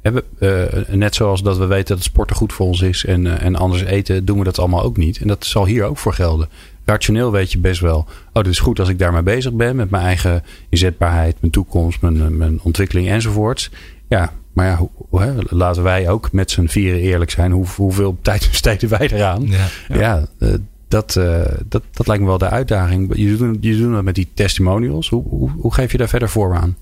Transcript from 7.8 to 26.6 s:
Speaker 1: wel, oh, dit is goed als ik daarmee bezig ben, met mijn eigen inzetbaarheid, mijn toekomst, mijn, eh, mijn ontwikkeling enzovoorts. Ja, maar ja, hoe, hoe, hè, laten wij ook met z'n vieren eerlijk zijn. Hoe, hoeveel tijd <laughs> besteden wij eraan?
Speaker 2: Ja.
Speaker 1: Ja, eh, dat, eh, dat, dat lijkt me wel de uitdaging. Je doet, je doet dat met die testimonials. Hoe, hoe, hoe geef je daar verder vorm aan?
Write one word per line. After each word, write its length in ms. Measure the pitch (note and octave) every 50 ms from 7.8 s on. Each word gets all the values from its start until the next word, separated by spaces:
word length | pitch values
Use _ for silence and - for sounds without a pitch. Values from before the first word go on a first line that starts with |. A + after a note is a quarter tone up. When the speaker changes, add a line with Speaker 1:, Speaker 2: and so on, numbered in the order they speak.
Speaker 1:
wel, 160 | F2 E2 D#2+ D#2 D#2 - - - - - -
oh, 100 | A2+ G2+
dit 80 | F#2
is 80 | E2+ -
goed 200 | - B2 A#2 G#2+
als 100 | F#2+ F#2
ik 100 | F#2+ F2+
daarmee 220 | F#2+ F2 F2 E2+
bezig 300 | E2+ F#2 A2 C3 B2+ C3 A#2+
ben, 220 | A2+ A#2 A#2+ C3
met 140 | C3 A2 F#2+
mijn 140 | G2+ F#2 F2
eigen 400 | F#2 F#2 F2 - F2+ F2 F2 - - - - - -
inzetbaarheid, 680 | - E2 F2+ F#2 E2 - F2 E2+ E2+ E2 D#2+ E2 E2 -
mijn 120 | - E2+
toekomst, 500 | D#2+ G#2+ F#2 - - F2 E2 E2+ E2+ -
mijn, 200 | - E2+ D#2+ D#2+
eh, 60 | D#2
mijn 320 | D#2+ D#2+ D#2 D#2+ D#2+ D#2+ D#2 -
ontwikkeling 460 | E2+ E2 F#2+ G2 F2+ - F2+ F2+ F2+
enzovoorts. 600 | G2 A2+ A2+ A2+ G#2 G#2+ G#2+ A2+ - - - - - - - - - - -
Ja, 260 | - - G2 F2 D#2+ - - - - -
maar 120 | F#2 F2+
ja, 100 | F#2 F2+
hoe, 140 | E2+ E2+ - - - - -
hoe, 120 | - F2+
hè, 120 | G2 C3 C#3 A2+ - -
laten 340 | - F2 F2+ F2+ F2 F2+ F2
wij 260 | F#2 F#2 F#2+ F#2 E2+
ook 220 | G2 A2+ - -
met 200 | - F#2+ F#2+ -
z'n 160 | - - F2
vieren 320 | E2 - G#2 G2 F#2 F2+ F2+
eerlijk 320 | F2 F#2+ F2+ F2 E2+ E2
zijn. 200 | - - F2 F2+
Hoe, 140 | F2+ F#2 F#2+ F2+ -
hoeveel 420 | - G2+ F#2+ F#2 G#2 G2+ G2 F2+ -
tijd 260 | - - G2+ G2 -
<laughs> 40 | -
besteden 380 | - - - B2 G#2+ F#2+ - A2
wij 200 | A2 G2+ D3+ C#3
eraan? 360 | A2 G#2 G#2 F#2+ F2 G#2 C3+
Speaker 2:
Ja. 200 | G#2 G2 F#2+ F#2+ F2 - - -
Speaker 1:
Ja, 400 | - C2+ B1+ - G2+ G2+ D#2 D2 - - -
eh, 140 | - G#1 - F#2+ G2+ - - - -
dat, 280 | - - G#2+ G#2 - -
eh, 260 | G2+ F2+ E2+ E2+ E2+ E2+ C2+ C2+ D#2 -
dat, 180 | - - A2 - -
dat 160 | - - -
lijkt 140 | - G#2+ G2+ G2+
me 40 | F#2+
wel 80 | F#2+
de 120 | F#2 F#2+ F#2
uitdaging. 640 | F#2+ A#2+ C3 - A2 G2 F2+ F2 F2+ F#2 F#2+ E2+ -
Je 220 | A2 G#2 G2+ G#2+
doet, 200 | A2 B2 A#2 A2+ G#2
je 160 | A2 A2 A2
doet 160 | G#2+ A#2 A#2+ A#2
dat 100 | G#2 F#2
met 120 | F#2+ F2+
die 140 | G2 F2+ - -
testimonials. 760 | - G#2 F#2+ - - F#2+ F#2 F#2+ G#2+ A#2 B2+ D3 D#3+ D#3+ -
Hoe, 140 | - - - -
hoe, 200 | - C#3 C3 C3
hoe 240 | - - - A#2 -
geef 180 | - C3 A2+
je 60 | -
daar 120 | A#2+ A#2 A2
verder 200 | - B2 A#2+ G2+
vorm 260 | - A2 G2+ F#2 F2+
aan? 220 | E2+